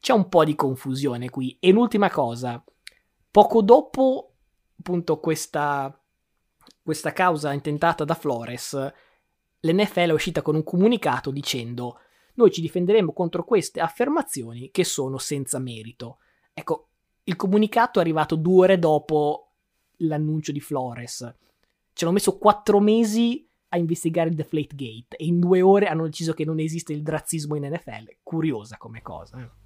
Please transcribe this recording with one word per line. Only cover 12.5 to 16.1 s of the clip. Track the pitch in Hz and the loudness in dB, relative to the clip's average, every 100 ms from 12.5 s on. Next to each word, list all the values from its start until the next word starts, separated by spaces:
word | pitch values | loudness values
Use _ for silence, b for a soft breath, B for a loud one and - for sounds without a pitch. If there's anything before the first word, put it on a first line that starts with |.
ci | - | 4
difenderemo | 160 180 180 220 175 | -6 -2 2 2 2
contro | - 170 170 | -2 -4 -4
queste | - 214 - - | 0 0 0 -4
affermazioni | 165 - 240 302 - - 113 120 131 | -6 -2 -2 -2 -4 -8 -10 -14 -8
che | - | -2
sono | 175 - 135 135 | -2 -2 -6 -6
senza | - 147 135 139 | -6 -6 -4 -6
merito." | 131 113 110 - 117 | -6 -10 -16 -16 -18